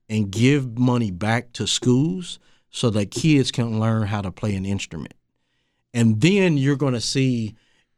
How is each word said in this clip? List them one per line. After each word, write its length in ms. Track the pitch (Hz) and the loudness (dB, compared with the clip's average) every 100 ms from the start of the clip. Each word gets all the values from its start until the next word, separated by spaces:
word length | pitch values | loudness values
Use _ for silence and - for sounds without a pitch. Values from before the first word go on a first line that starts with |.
| - | -4
and 220 | 110 98 | -2 -2
give 460 | 101 127 143 127 113 | 2 2 2 -2 0
money 320 | 123 120 110 | 2 2 -2
back 440 | 87 104 117 - | -2 -2 -2 -4
to 120 | - 101 | -8 -4
schools 720 | - 127 123 160 185 175 - _ _ _ | 0 2 2 2 -4 -10 -16 _ _ _
so 220 | - 117 | -4 -2
that 180 | 104 101 | 0 -4
kids 420 | - 165 143 131 | -2 2 2 2
can 280 | - 117 110 | -2 -2 0
learn 240 | 110 110 104 | 0 0 -2
how 140 | 104 | -4
to 100 | 95 | -6
play 220 | - 107 98 | -6 -4 -2
an 100 | 98 | -2
instrument. 500 | 101 - 85 50 - _ _ _ _ _ _ _ | -4 -6 -10 -12 -16 _ _ _ _ _ _ _
And 300 | 120 113 107 | 2 2 4
then 340 | 160 202 185 143 | 4 4 4 2
you're 180 | 135 135 | 0 0
gonna 260 | 139 120 | -2 -2
see, 540 | - 135 131 120 107 - _ _ _ | -4 0 0 0 -4 -10 _ _ _